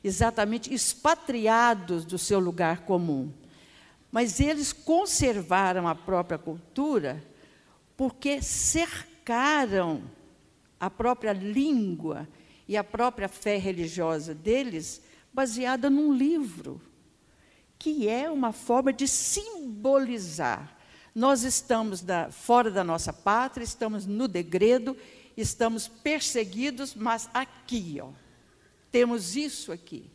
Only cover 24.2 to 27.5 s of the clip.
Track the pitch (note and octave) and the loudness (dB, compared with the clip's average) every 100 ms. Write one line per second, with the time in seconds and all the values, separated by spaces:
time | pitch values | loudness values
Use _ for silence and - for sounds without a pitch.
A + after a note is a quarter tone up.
24.2 | B3+ F3+ E3 F3+ G#3+ B3 A#3 C4 - - | -2 -2 -2 4 6 6 2 -8 -14 -20
25.2 | - - G#3 - A3+ A3+ - - D4 D4+ | -18 -8 -6 0 0 0 -8 -6 -2 -2
26.2 | - B3 G#3 G3 C#4 B3 C4+ - A3+ A3+ | 0 -2 -4 -4 -4 -4 -10 -4 -2 -2
27.2 | - B3 C4 | -2 -6 -6